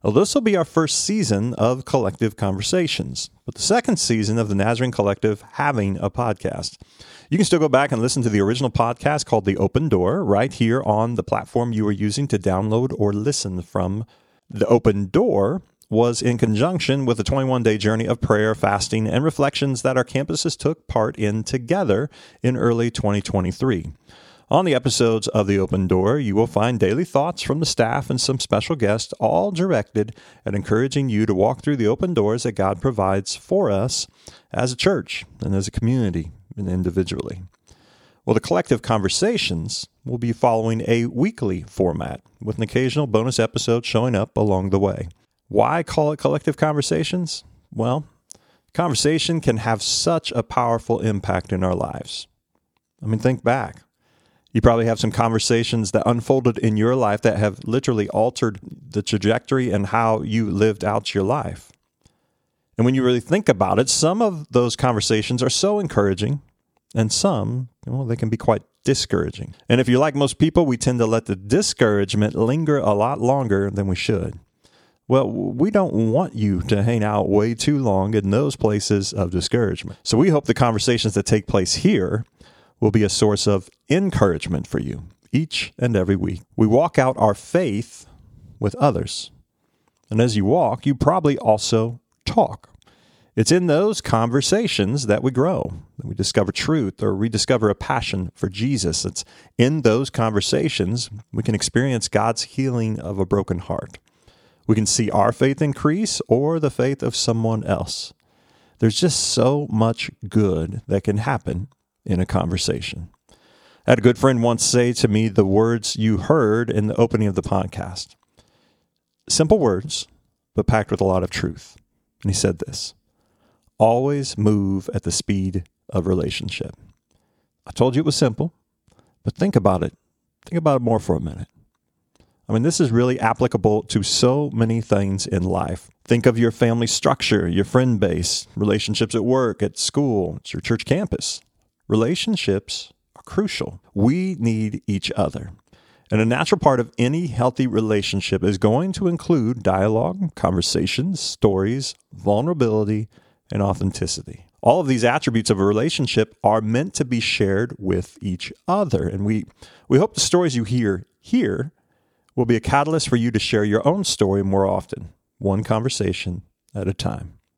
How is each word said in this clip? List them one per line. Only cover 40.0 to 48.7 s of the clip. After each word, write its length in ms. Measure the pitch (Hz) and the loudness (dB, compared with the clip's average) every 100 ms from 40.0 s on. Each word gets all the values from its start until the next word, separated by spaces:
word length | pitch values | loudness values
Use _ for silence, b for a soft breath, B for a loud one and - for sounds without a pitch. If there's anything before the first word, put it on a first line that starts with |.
will 140 | 123 120 | -10 -6
be 160 | 117 | -4
following 480 | 117 123 113 113 113 - | 0 2 2 0 -2 0
a 180 | 117 117 | 0 0
weekly 560 | 120 190 226 107 90 | 0 -2 0 -4 -4
format 600 | - - 92 80 80 64 _ _ | -8 -2 0 0 -6 -10 _ _
with 160 | 110 110 | -8 -4
an 60 | |
occasional 420 | 110 131 131 131 143 | -2 0 0 0 0
bonus 340 | 107 120 120 | 0 0 0
episode 460 | 110 - - 117 110 | 0 -2 0 -2 0
showing 300 | 113 123 110 | 0 2 0
up 200 | 107 - | 0 0
along 360 | 107 95 95 | 2 2 0
the 80 | 98 | 2
way. 300 | 98 - 87 - _ _ _ | 0 -2 -8 -14 _ _ _
Why 360 | 104 117 160 | 0 2 0
call 280 | 160 - 151 | -2 0 0
it 60 | 151 | 0
Collective 400 | 139 147 - 147 | -2 0 -2 0
Conversations? 840 | 156 151 143 160 160 180 170 - - _ _ | 0 0 -2 -2 -2 -4 -6 -8 -14 _ _
Well, 360 | - 113 135 151 _ _ B B B B | -4 -2 -2 -6 _ _ B B B B